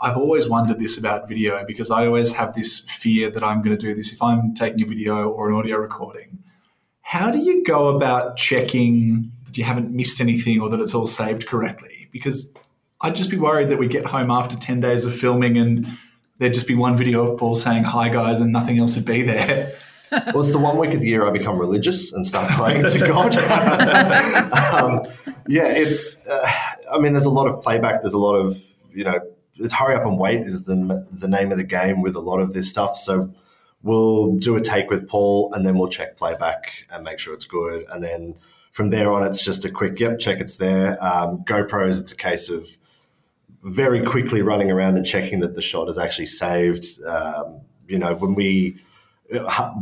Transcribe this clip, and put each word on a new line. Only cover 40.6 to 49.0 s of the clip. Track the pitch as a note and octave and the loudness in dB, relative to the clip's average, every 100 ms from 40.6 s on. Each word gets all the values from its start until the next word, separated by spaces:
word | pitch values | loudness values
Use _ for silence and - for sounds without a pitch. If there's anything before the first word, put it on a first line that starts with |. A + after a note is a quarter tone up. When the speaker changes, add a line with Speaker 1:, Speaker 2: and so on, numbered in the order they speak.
| F#2+ F#2+ F#2+ G2+ | 0 2 0 -2
Speaker 2:
Um, | F#2 F2+ F2 F2 | -2 0 -2 -4
GoPros, | - G#2 G2+ G#2 F#2+ F#2 | -2 -2 0 0 0 -2
it's | F#2 | -6
a | - | -8
case | F#2 E2+ - | -4 -4 -4
of | E2+ - - _ _ _ _ _ _ _ - | -8 -10 -18 _ _ _ _ _ _ _ -18
very | G2 F#2 C3+ A#2+ | -8 0 2 2
quickly | - B2+ A#2+ A2+ | 0 0 0 0
running | G2 G#2 G2 | 2 2 2
around | F#2+ F#2+ F#2 | 2 2 2
and | F#2 | 0
checking | G2 F#2 G2 | -2 -2 -2
that | F2 | -4
the | F2 | -4
shot | - F2 E2 | -6 -4 -4
is | E2 | -4
actually | E2+ - D#2+ | -4 -4 -6
saved. | - F2 F2 F2 F2 - - D#2+ | -4 -2 0 2 0 -4 -12 -6
Um, | E2 D#2 D2+ E2 D2+ - _ - | -6 -4 -6 -10 -14 -20 _ -8
you | F#2+ | -4
know, | F2 | -2
when | E2+ F#2+ | -2 -2
we, | G2 G2 F#2+ F2+ - _ _ | 0 2 2 0 -4 _ _